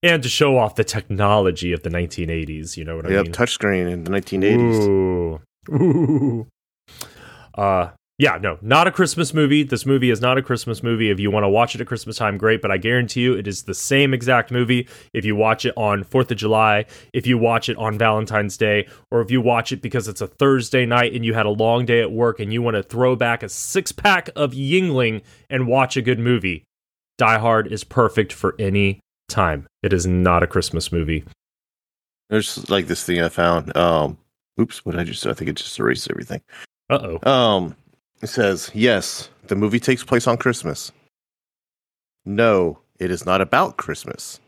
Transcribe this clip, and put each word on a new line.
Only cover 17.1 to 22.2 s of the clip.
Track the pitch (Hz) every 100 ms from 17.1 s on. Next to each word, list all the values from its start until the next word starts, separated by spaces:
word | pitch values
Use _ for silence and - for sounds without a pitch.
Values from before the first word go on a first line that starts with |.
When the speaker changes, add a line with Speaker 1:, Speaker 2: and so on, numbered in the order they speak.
Speaker 1:
if | 123 120
you | 123
watch | 113 113 -
it | 113
on | 110 107
Valentine's | 113 107 110 110 104 -
Day, | 107 104 98 - _
or | 117
if | 110
you | 127
watch | 117 117 -
it | 104
because | 117 127 107
it's | 101
a | 98
Thursday | _ 139 135 113 131
night | 120 120 120
and | 120
you | 113
had | 113 104
a |
long | 104 110 120 120
day | 117
at | 110
work | 110